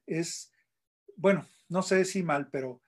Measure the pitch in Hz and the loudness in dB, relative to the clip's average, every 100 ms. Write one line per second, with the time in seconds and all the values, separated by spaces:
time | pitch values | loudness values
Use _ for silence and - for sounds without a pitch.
0 | - 160 170 - - _ _ _ _ _ | -8 -4 -4 -8 -16 _ _ _ _ _
1 | _ - 190 180 - _ - 180 185 190 | _ 0 2 2 0 _ -6 -4 2 2
2 | 185 190 170 143 139 143 131 123 | 2 0 0 -2 -2 -6 -6 -10